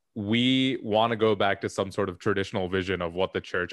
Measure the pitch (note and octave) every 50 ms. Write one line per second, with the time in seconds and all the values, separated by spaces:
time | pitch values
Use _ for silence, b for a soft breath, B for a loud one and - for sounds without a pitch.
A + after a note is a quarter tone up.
0 | _ _ _ A#2 G2+ G2+ A2 A#2 B2 B2+ C3 C3 C3 C3 C3+ - - A#2 G#2 G#2+
1 | A2 A#2 A#2 A2 A2 A2 G#2+ G2 G#2 G2 G2 F#2+ - G#2 - - G2+ G2 F2+ -
2 | G2+ F#2+ F2+ F2 - A2+ G2+ G2 G2 - - G#2 F#2 F2+ F2+ F#2+ F#2 F#2 F#2+ F2
3 | F2 E2+ E2+ F2+ F#2+ F#2 - F#2+ - - - F#2+ F2+ F2